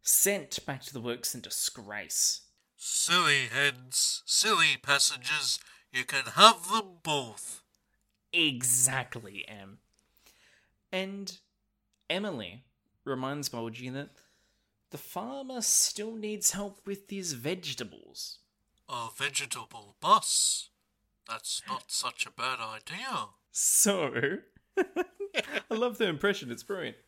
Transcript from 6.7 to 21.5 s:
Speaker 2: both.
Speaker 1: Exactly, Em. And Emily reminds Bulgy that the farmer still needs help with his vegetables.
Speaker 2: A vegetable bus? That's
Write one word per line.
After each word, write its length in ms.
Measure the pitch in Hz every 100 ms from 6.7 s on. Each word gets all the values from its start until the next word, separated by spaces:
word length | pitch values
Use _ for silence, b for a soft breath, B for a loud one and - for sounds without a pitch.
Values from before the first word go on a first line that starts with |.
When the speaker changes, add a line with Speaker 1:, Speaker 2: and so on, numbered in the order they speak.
| 220 196 175
Speaker 2:
both. 580 | 160 147 123 104 - - _ _ _ _ _ _ _
Speaker 1:
Exactly, 1120 | 175 160 127 127 - - 131 127 123 104 101 -
Em. 320 | 104 98 98 _ _ _ b b b b b b b _
And 460 | 185 190 196 196 - _ _ _ _ _ _ _
Emily 540 | 180 208 147 92 104 _ _ _ _
reminds 460 | - 131 131 147 139
Bulgy 400 | 120 117 117 127
that 200 | 131 143 _ b b b b b _ _
the 60 | 147
farmer 640 | - 180 220 277 262 254
still 540 | 226 - - - 214 226
needs 360 | 214 214 -
help 340 | 190 202 196 -
with 240 | 196 -
his 240 | 196 180
vegetables. 1040 | 131 131 185 160 123 110 - - - - - _ _ _ _ _
Speaker 2:
A 200 | 120 117 -
vegetable 800 | 143 139 139 127 110 117 104 _
bus? 680 | 160 214 - - - - - _ _ _ _ _ -
That's 340 | 113 -